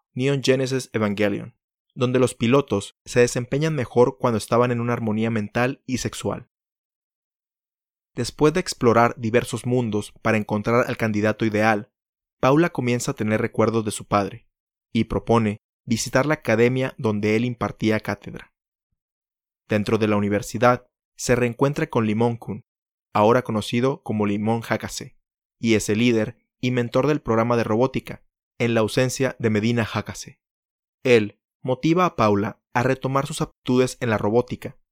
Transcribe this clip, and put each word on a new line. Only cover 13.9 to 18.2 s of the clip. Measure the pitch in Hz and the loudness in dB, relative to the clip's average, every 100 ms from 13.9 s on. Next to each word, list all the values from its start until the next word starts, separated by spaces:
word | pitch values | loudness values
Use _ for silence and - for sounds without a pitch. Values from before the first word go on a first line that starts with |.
su | - - | -6 -2
padre, | 104 98 117 _ _ _ _ _ | -2 -2 -6 _ _ _ _ _
y | 113 | -2
propone | 110 101 - 117 110 104 _ _ - | -2 -2 0 2 0 -4 _ _ -6
visitar | 113 127 131 143 | -4 -2 0 0
la | 156 | -2
academia | - 110 120 127 131 - | 0 2 2 2 -4 -4
donde | 117 104 104 110 | -4 -2 0 0
él | 123 | -2
impartía | 120 101 - 110 107 | -4 -6 -2 0 0
cátedra. | - 101 | -2 -8